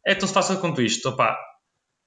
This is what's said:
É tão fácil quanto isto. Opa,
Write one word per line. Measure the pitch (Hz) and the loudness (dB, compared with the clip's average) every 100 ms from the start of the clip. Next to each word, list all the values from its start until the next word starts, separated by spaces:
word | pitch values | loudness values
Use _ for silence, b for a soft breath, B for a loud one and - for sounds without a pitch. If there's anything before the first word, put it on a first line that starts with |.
| - | -2
É | |
tão | 190 190 | 0 2
fácil | 196 180 190 | 0 2 0
quanto | 170 131 | -2 0
isto. | 117 - 135 | 0 0 -4
Opa, | - 113 - - - _ _ _ _ | 0 0 0 -8 -20 _ _ _ _